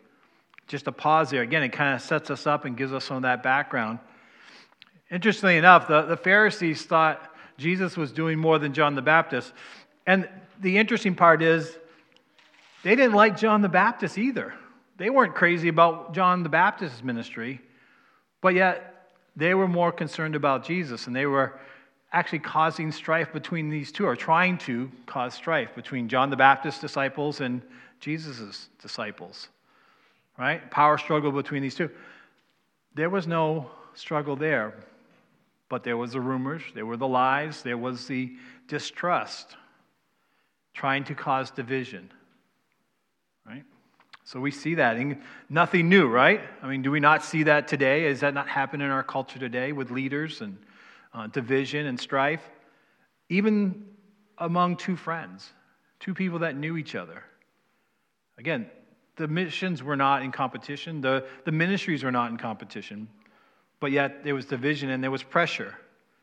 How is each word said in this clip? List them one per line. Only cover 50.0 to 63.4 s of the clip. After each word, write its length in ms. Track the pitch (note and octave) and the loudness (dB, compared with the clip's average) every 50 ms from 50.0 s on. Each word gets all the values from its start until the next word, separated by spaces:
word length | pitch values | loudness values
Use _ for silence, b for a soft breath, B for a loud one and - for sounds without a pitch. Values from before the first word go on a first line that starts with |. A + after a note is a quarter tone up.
| C3+ C3+ C#3 C#3+ D#3 D#3+ D3+ - | -4 -4 -4 -4 -6 -6 -8 -10
and, 160 | A2+ G#2 F#2+ G2+ b b b b b b b b b b - | -12 -12 -12 -14 b b b b b b b b b b -14
uh, 140 | A#2 G#2+ A2 | -14 -14 -8
division 580 | - C#3 A#2+ A2+ C3+ C3+ C3+ A#2+ - D3 D3+ | -8 -8 -2 0 0 0 0 -2 -4 -6 -6
and 120 | C#3 B2+ A#2+ | -6 -6 -8
strife? 480 | - - C#3+ C3+ C3+ D3 D#3 D#3+ - - - _ b b b b b b b b b b _ _ _ - | -6 -4 -2 0 0 0 -2 -4 -8 -16 -20 _ b b b b b b b b b b _ _ _ -4
Even 560 | E3+ G3 G3+ A3 G#3+ G#3 G3+ F#3 F3+ - - - - _ _ _ _ _ _ _ _ | -2 0 2 2 2 2 0 -2 -4 -6 -12 -20 -20 _ _ _ _ _ _ _ _
among 400 | - E3+ E3+ E3+ F3+ F3 F3 F3 | -8 -6 -2 0 0 0 0 -2
two 200 | E3 - - F#3 | -4 -4 -6 -6
friends, 580 | D#3+ - E3 E3 E3 D3+ - - F#2+ - - _ _ _ _ _ _ _ _ _ _ | -6 -6 -8 -8 -8 -10 -14 -18 -20 -20 -20 _ _ _ _ _ _ _ _ _ _
two 140 | - G3 | -10 -8
people 280 | F3+ - F#3+ F#3 E3+ E3 | -6 -4 -4 -4 -2 -2
that 160 | E3 E3 C3+ | -4 -4 -4
knew 200 | C#3 D3 D#3 E3+ | -4 -6 -4 -4
each 180 | D#3+ D3 - - | -6 -6 -8 -8
other. 300 | G#2 F2 D#2+ E2 - - - _ _ _ _ _ _ _ _ _ _ _ _ _ _ _ _ _ _ _ _ _ - | -10 -10 -10 -14 -18 -20 -20 _ _ _ _ _ _ _ _ _ _ _ _ _ _ _ _ _ _ _ _ _ -10
Again, 320 | A2+ D#3+ D#3+ B2 G#2+ - - - _ _ _ _ _ _ _ | -8 -6 -6 -6 -6 -10 -16 -20 _ _ _ _ _ _ _
the 100 | - D#3+ | -8 -6
missions 560 | D3+ D#3 F3 F#3 D#3+ D3 - F#3+ F#3 F3 C#3 | -4 -4 -4 -4 -4 -6 -6 -6 -6 -6 -6
were 140 | C3 C#3+ D3 | -6 -6 -2
not 240 | C3+ C3+ C#3 C#3 C3+ | 0 0 2 0 0
in 100 | C3 C3 | -2 -6
competition. 680 | - - C#3 B2 - A#2+ - - C#3+ C#3+ - E3+ D#3+ D3+ | -6 -6 -6 -6 -6 -10 -12 -12 -12 -12 -12 -10 -8 -4
The, 240 | C3 C3 C3+ C3+ C3 B B B B | 0 0 0 0 -2 B B B B
the 60 | F3 | -4
ministries 520 | D#3 D#3+ E3 F3+ G3 G3 - - D#3 C3 C3 | -2 0 0 0 -2 -2 -2 -4 -4 -4 -2
were 80 | C3 | -2
not 180 | B2+ B2 A#2+ A#2 | -2 -2 -2 -2
in 60 | A#2 | -6
competition. 720 | A2+ - A#2 G#2+ G2 - F#2+ - A2 G2 - G#2 G#2 A2 A2+ - b b b b b | -8 -8 -8 -8 -10 -12 -14 -14 -14 -14 -14 -14 -14 -14 -16 -18 b b b b b